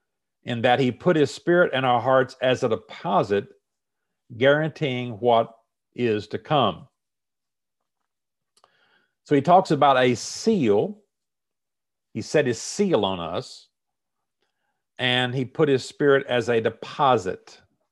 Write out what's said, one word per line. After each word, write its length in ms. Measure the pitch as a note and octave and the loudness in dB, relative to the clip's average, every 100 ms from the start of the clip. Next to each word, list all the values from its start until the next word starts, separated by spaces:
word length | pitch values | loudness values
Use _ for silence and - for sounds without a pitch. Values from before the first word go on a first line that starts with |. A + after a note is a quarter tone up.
| _ _ _ _ | _ _ _ _
in 180 | - A#2+ | -10 -2
that 180 | B2 B2 | 2 2
he 100 | B2+ | 0
put 280 | A2+ F3 D#3 | 0 0 2
his 140 | C#3 | 0
Spirit 400 | - E3 F3 F3 | -2 0 2 2
in 100 | C3 | 0
our 160 | B2+ A#2+ | 0 2
hearts 380 | B2+ C3 B2+ - | 2 2 0 -2
as 220 | B2+ A#2+ | -2 0
a 60 | A#2+ | 0
deposit, 800 | - - - E3+ F#3+ A2+ G2+ - _ _ _ _ _ _ _ _ A2+ | -4 -6 -12 -4 -2 0 -2 -4 _ _ _ _ _ _ _ _ 0
guaranteeing 720 | C3+ D3 D#3 - C#3+ B2 B2 G2+ | 2 2 -2 -6 -6 -6 -8 -4
what 340 | A#2+ A#2 - - _ _ _ - | 2 2 0 -8 _ _ _ -4
is 320 | A#2+ G#2 - | -2 -2 -6
to 100 | G#2 | -12
come." 500 | - D3+ G#2+ D#2+ - _ _ _ _ _ _ _ _ _ _ _ _ _ _ _ _ _ _ _ _ _ _ _ - | -2 0 0 -2 -14 _ _ _ _ _ _ _ _ _ _ _ _ _ _ _ _ _ _ _ _ _ _ _ -2
So 100 | C#3+ | 0
he 60 | |
talks 300 | D#3 F3+ F#3 | 4 4 4
about 260 | D3 C#3+ B2+ | 2 4 4
a 180 | B2+ A2+ | 2 0
seal. 880 | - - A3+ G#3 A2+ G2+ F#3 - _ _ _ _ _ _ _ _ _ _ _ | -6 -4 -2 0 2 2 0 -8 _ _ _ _ _ _ _ _ _ _ _
He 80 | A2+ | -14
set 260 | - D#3 B2+ | -2 0 0
his 120 | A#2 | -4
seal 440 | - - G3+ C3+ | -8 -4 0 0
on 160 | G2 F#2 | 0 -4
us, 480 | E2 G2 - - _ _ _ _ _ _ _ _ _ _ _ _ _ - | -8 -8 -10 -18 _ _ _ _ _ _ _ _ _ _ _ _ _ -6
and 380 | B2+ B2+ B2+ C3 | -2 0 -2 -4
he 80 | |
put 240 | B2 - D3+ | -6 -2 0
his 160 | C3 | 0
Spirit 420 | - - D3 C#3 - | -2 -2 2 2 2
as 200 | B2 A2+ | -2 0
a 140 | A#2 | 0
deposit, 1000 | A2+ - - - C#3 A#2 F#2 - - - _ _ _ | -2 -6 -12 0 2 2 -2 -8 -14 -20 _ _ _